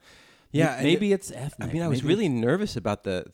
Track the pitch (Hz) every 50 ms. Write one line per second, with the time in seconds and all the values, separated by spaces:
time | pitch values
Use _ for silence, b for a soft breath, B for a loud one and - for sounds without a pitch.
0 | B B B B B B B B B B - 147 165 151 123 127 139 147 175 185
1 | 208 202 196 190 - - - 113 135 147 - - 107 117 - 165 170 160 131 135
2 | 147 151 180 220 214 156 127 117 113 120 156 196 214 - - 117 87 107 104 -
3 | - 98 92 90 - -